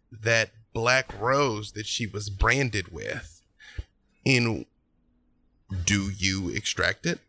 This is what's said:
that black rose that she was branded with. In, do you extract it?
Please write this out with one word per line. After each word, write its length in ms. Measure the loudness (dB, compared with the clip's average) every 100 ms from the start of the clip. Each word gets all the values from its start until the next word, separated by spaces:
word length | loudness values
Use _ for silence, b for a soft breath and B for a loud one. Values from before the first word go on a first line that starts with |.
| _
that 400 | -6 2 2 2 -4 -10
black 460 | -2 2 2 0 -2
rose 520 | 0 2 2 0 -8
that 160 | -10 -6
she 180 | -4 -4
was 240 | -6 -8
branded 600 | 0 2 4 2 0 -4
with. 520 | -8 -8 -8 -10 -18 _ _ B B B _ _ _
In, 420 | 2 4 4 0 -8 _ _ _ _ _ _ _ _ _ -10 -4 0
do 260 | 2 0 -2
you 340 | 0 0 -2
extract 580 | -4 -4 0 0 0 -4
it? 120 | -6